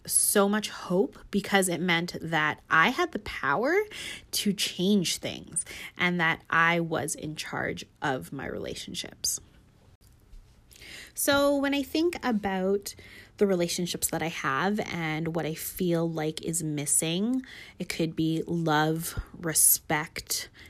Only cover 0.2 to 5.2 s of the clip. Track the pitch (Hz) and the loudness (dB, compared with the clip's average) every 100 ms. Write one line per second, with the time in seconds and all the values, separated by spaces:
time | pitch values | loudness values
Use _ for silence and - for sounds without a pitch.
0.2 | - 208 202 208 208 - - 180 254 - | 4 4 4 2 -2 -8 0 2 2 -2
1.2 | - 202 - 196 185 160 185 165 175 - | -4 -2 2 4 4 0 2 2 0 -6
2.2 | 160 165 151 - - 160 180 269 349 214 | -2 0 2 -2 2 4 6 4 -2 -2
3.2 | - - 135 147 254 381 427 - - - | -8 -4 0 2 2 0 0 -6 -12 -12
4.2 | - - 208 196 - - 180 208 160 - | -6 -2 0 0 -2 0 2 4 2 -2